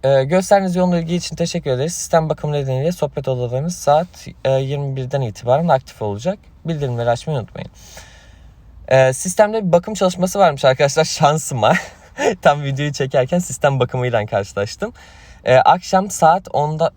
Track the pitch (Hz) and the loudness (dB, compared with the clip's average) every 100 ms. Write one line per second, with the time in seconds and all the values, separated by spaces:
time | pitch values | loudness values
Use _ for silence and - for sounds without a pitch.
0 | 135 135 135 180 185 202 190 180 180 175 | 2 2 2 0 4 2 2 0 0 0
1 | 165 175 - 160 170 175 151 123 151 175 | -2 -4 -4 -6 -4 -4 -4 -2 -2 -6
2 | - 170 156 151 151 147 135 131 147 180 | 0 0 0 -4 -4 -4 -2 -2 -2 -2
3 | 147 139 139 127 123 127 156 175 - 147 | -4 -4 -4 -4 -4 -4 -6 -4 2 2
4 | 180 - - - 131 135 135 143 143 131 | 2 -10 -20 -6 -2 0 -2 -4 -6 -6
5 | 127 139 127 98 120 135 170 135 - - | -4 -4 -4 -6 0 2 4 0 0 -8
6 | 107 101 143 202 - - 160 160 139 120 | -6 -4 -6 -6 -12 -14 -8 -4 -4 -2
7 | 117 117 - 147 98 - - - - - | 0 -2 -2 -6 -6 -12 -16 -18 -20 -20
8 | - - - - - - - - - 131 | -20 -20 -20 -20 -20 -20 -20 -20 0 4
9 | 131 127 185 - 208 220 196 170 175 214 | 4 2 -6 2 2 2 2 0 0 -2
10 | 185 185 185 202 185 139 139 131 143 147 | -2 0 -4 4 2 4 2 2 2 2
11 | 160 - 151 156 - 131 107 185 - - | -2 2 2 2 -2 0 2 2 -2 -18
12 | - - 285 196 170 147 143 135 147 139 | -20 -2 -2 2 2 2 -2 -4 -4 -4
13 | 135 139 127 175 180 - 143 135 120 131 | -2 0 0 0 -2 0 0 2 -2 0
14 | 123 117 104 107 98 - 104 - 214 - | -2 -2 -2 -4 -4 -6 -6 -6 -10 -10
15 | - - - - - 127 - 175 - 190 | -20 -20 -20 -10 2 4 6 4 2 -2
16 | 196 - 160 180 - - 147 156 165 | -2 2 4 4 0 -4 -4 -2 -4